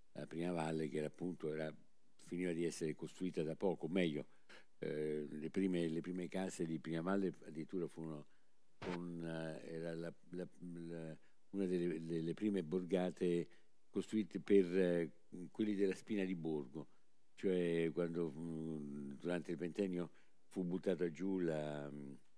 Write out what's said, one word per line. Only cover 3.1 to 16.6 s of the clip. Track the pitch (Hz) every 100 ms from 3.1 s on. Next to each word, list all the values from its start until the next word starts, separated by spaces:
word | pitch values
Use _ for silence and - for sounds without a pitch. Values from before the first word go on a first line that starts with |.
| - 92 82
da | 78 78
poco, | 98 80 80
meglio, | 92 85 71 - - - - - -
eh, | 78 76 76 76 73
le | 76 78
prime, | 95 95 87 85
le | 82
prime | 82 90 85
case | 95 95 - 82
di | 80
Prima | 80 82
Valle | 87 101 95 - 82
addirittura | 78 78 92 80
furono | - 80 76 73 - - - - -
con, | 92 87 87 85
eh, | 82 80 80 78 -
era | 82 85
la, | 82 85 - -
la, | 90 87 - 87 85 85
la, | 82 80 78 - - -
una | 98 95
delle, | 90 87 80
delle | 82 82 82
prime | 82 107 98
borgate | 78 92 87 92 90 - 90 87 - - - - -
costruite | 101 - 110 95 98
per, | - 101 87 92
eh, | 90 87 78 - - 90 85
quelli | - 107
della | 98 98
Spina | 92 - 104
di | 92
Borgo, | 90 80 78